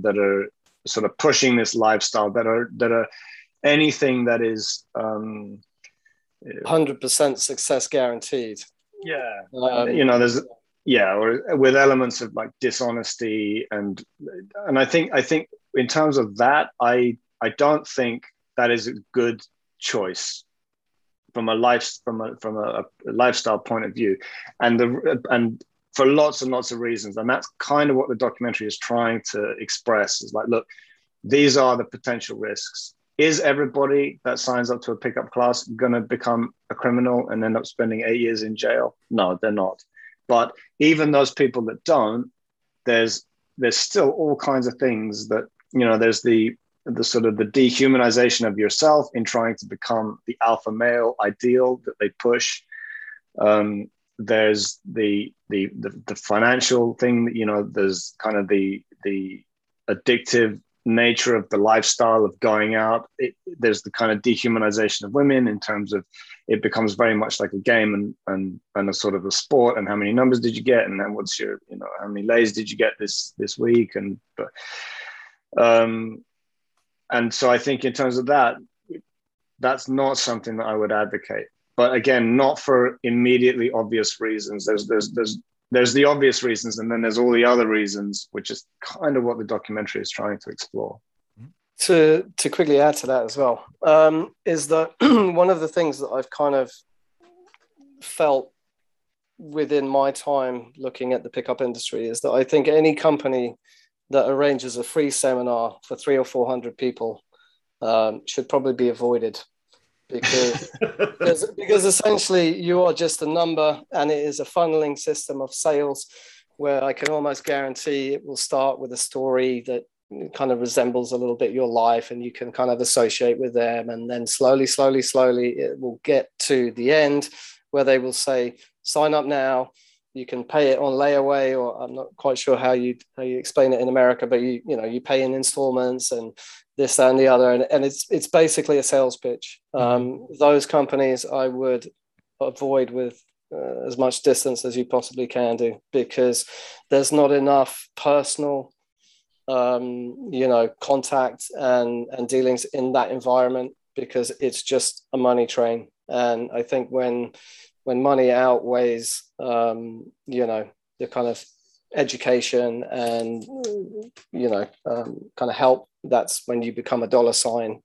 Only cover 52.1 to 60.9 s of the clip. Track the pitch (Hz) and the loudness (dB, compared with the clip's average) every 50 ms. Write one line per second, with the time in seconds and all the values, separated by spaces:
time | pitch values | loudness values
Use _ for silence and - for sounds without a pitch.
52.1 | - - - 120 120 117 - - - - - _ - - - - - - - - | -4 -2 0 0 0 0 0 -4 -6 -8 -12 _ -20 -18 -16 -16 -16 -16 -18 -18
53.1 | - - _ _ _ - - 104 107 107 104 104 104 101 98 - _ _ _ _ | -20 -20 _ _ _ 0 2 4 4 4 2 0 -4 -6 -8 -12 _ _ _ _
54.1 | _ - 110 107 113 110 107 107 107 104 98 - - - _ 98 92 113 107 104 | _ -10 -2 0 2 4 4 4 2 2 -2 -6 -8 -10 _ -8 -4 -2 0 0
55.1 | 101 101 - - - _ _ - 104 98 95 101 - 120 113 98 - - - - | 0 -2 -4 -8 -14 _ _ -6 -4 -4 -4 -4 -6 -10 -10 -10 -12 -12 -12 -12
56.1 | 104 - - - 104 107 113 120 127 127 120 - 127 123 117 117 117 - 127 123 | -12 -10 -4 -2 2 2 4 4 2 2 2 2 2 2 2 0 0 0 0 2
57.1 | 120 120 117 117 113 113 110 107 104 104 104 - - 107 98 98 92 90 - - | 2 2 0 0 -2 -2 -2 0 0 -2 -4 -4 -2 -2 0 0 -2 -4 -8 -12
58.1 | - - - 110 107 101 98 90 104 98 98 98 98 101 - _ _ _ - 101 | -12 -6 -4 -2 -2 -2 0 2 0 2 2 -2 -4 -6 -12 _ _ _ -6 -4
59.1 | 98 98 95 95 95 101 _ _ _ _ _ _ _ _ _ - 104 - - - | -4 -4 -6 -8 -12 -16 _ _ _ _ _ _ _ _ _ -4 -4 0 2 0
60.1 | 120 117 - - - 120 113 110 101 - - _ _ _ - 117 | 0 0 0 0 2 2 2 2 0 -6 -14 _ _ _ -2 0